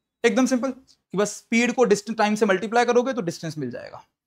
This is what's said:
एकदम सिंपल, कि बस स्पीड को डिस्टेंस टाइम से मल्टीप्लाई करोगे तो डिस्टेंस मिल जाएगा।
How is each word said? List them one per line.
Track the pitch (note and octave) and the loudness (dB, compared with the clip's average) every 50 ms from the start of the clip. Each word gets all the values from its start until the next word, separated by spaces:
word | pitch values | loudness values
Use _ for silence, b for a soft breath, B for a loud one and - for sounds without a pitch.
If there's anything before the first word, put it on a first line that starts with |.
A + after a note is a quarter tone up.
| _ _ _ _ - | _ _ _ _ 0
एकदम | A#3 G3+ B3 B3+ | 2 2 2 2
सिंपल, | B3 C4 A#3+ C4+ C4 B3+ - - _ _ _ _ _ | 2 0 0 -2 -4 -8 -10 -16 _ _ _ _ _
कि | - | -4
बस | F#3 G#3 G3+ - | -2 -2 -2 -4
स्पीड | - - - A3+ A#3 A#3+ A#3+ A#3 | -10 -6 -2 0 2 2 2 2
को | B3 A#3+ | 2 2
डिस्टेंस | F#3+ G#3 G3+ - A3+ A3+ | 4 2 0 -2 -4 -2
टाइम | A3+ G#3 G#3 G#3+ | 0 0 0 2
से | G#3 A3+ | 2 2
मल्टीप्लाई | G3+ F#3+ F#3 A3+ G3 A3+ A#3+ A#3+ | 2 2 0 0 0 0 0 2
करोगे | A#3+ A#3 B3 A#3+ C4+ B3+ | 2 2 2 2 0 -2
तो | A#3+ | -4
डिस्टेंस | F3+ E3+ - - - D#3+ D3 | -4 -6 -6 -8 -10 -10 -8
मिल | D3+ C3+ A#2+ | -8 -8 -8
जाएगा। | A#2 F#2 - - - - - _ _ _ _ | -10 -12 -14 -16 -18 -20 -20 _ _ _ _